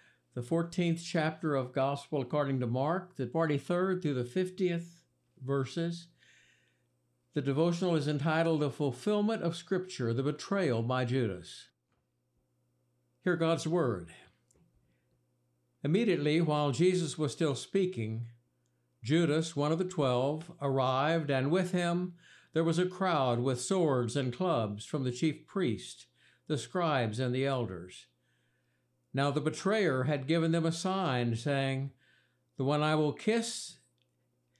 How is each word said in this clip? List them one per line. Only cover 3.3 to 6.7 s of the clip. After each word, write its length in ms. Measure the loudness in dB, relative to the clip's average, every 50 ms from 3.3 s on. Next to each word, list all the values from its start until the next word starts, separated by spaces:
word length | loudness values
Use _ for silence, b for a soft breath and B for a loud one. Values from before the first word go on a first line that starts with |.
| 0 0 2 2 0 -2 0 0 0 0 2 0 0 0
through 140 | 0 -2 0
the 100 | 0 -2
fiftieth 760 | -2 -2 -2 -2 -2 -2 -2 0 0 0 -2 -4 -8 -16 -20 _ _ _ _ _ _ _ -14
verses. 680 | -4 -2 0 0 0 -2 -2 -4 -4 -2 -4 -6 -10 -16 b b b b b b b b b b b b